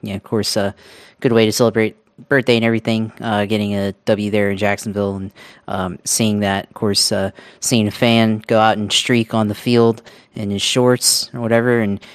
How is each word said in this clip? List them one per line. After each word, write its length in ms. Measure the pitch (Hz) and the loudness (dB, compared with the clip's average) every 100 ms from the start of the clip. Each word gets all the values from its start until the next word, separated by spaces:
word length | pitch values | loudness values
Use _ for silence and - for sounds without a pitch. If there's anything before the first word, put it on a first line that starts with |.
yeah, 140 | 104 98 | -10 -10
of 60 | |
course, 320 | - 113 101 110 | -4 -4 -2 -2
uh, 180 | 101 - - - - - | -2 -6 -18 -20 -20 -4
good 120 | 131 | 2
way 140 | 113 110 | 4 4
to 40 | |
celebrate 460 | 104 117 110 110 - _ _ - | 4 2 2 -2 -4 _ _ -2
birthday 260 | 139 123 117 | 0 2 2
and 80 | |
everything, 480 | 117 113 110 113 110 - | 2 0 0 -2 -2 -6
uh, 240 | 113 104 | -4 -2
getting 320 | 101 107 104 101 | 0 -2 -2 -2
a 160 | 98 95 - | -4 -4 -2
W 260 | 104 104 | -2 0
there 180 | 104 101 | 0 0
in 80 | 98 | 0
Jacksonville, 600 | 101 101 110 101 101 98 | -2 -2 -4 -4 -4 -4
and, 160 | 95 - - - - | -8 -14 -20 -20 -10
um, 320 | 82 90 87 - | -6 -6 -8 -4
seeing 340 | - 110 104 | 0 0 0
that, 260 | 101 98 - | 0 -2 -6
of 60 | |
course, 380 | - 110 98 - | -4 -2 0 0
uh, 180 | 104 98 - - - | -2 -4 -8 -20 -10
seeing 300 | - 120 104 | -2 0 0
a 20 | |
fan 500 | - 120 117 110 110 - | 0 2 4 2 0 0
go 100 | 113 | 2
out 200 | 110 104 | 4 2
and 120 | 101 | -2
streak 440 | - - 123 110 | -2 0 0 0
on 160 | 113 107 | 0 -2
the 40 | |
field 480 | 104 - 120 117 113 - - _ | -2 0 4 4 2 -6 -20 _
in 160 | - 104 | -10 -6
his 120 | 98 | -4
shorts 680 | - 131 123 123 - - - | -2 2 2 2 2 0 -2
or 80 | 123 | -6
whatever, 400 | 117 117 123 117 | 0 2 2 2
and, 180 | 107 98 - | 0 -4 -8